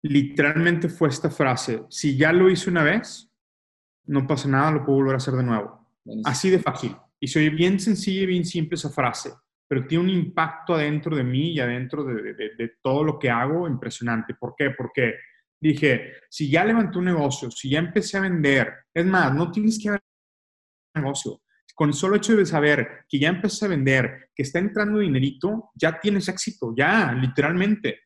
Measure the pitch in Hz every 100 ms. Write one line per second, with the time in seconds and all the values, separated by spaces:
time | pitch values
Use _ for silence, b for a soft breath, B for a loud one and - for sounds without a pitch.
0 | 151 143 139 - 143 156 170 170 165 -
1 | 160 131 160 - 135 123 - 110 - -
2 | 147 131 156 180 185 185 190 175 147 208
3 | - - - _ _ _ _ _ _ _
4 | - 139 131 143 139 135 151 151 139 139
5 | 135 131 131 127 127 113 101 - _ _
6 | - 110 113 131 190 185 - 127 110 98
7 | _ _ 131 156 151 156 175 190 208 190
8 | - 190 190 180 170 175 156 160 147 131
9 | 123 - - - _ _ _ 135 131 160
10 | 180 185 - - 160 - - 165 147 151
11 | 151 151 123 127 165 160 120 123 127 147
12 | 135 113 107 - 107 - 117 _ 131 139
13 | 151 151 131 117 131 160 175 135 123 -
14 | 120 113 - - 123 - 139 135 123 -
15 | 120 - B B _ _ 156 139 151 120
16 | B B B - 151 160 202 226 196 180
17 | 180 170 143 131 123 - 139 147 170 208
18 | - 196 190 175 143 135 113 - _ 165
19 | 180 185 147 139 170 214 214 220 208 202
20 | _ _ _ _ _ _ _ _ _ 156
21 | 135 143 - - _ b b - 147 147
22 | 190 202 202 220 170 160 147 143 113 -
23 | _ 139 147 180 202 - 208 160 135 135
24 | 120 - _ - 131 170 202 208 208 214
25 | 196 131 135 131 185 220 - - 160 160
26 | 208 202 185 185 - - 123 113 147 220
27 | 165 123 131 139 143 180 202 208 123 -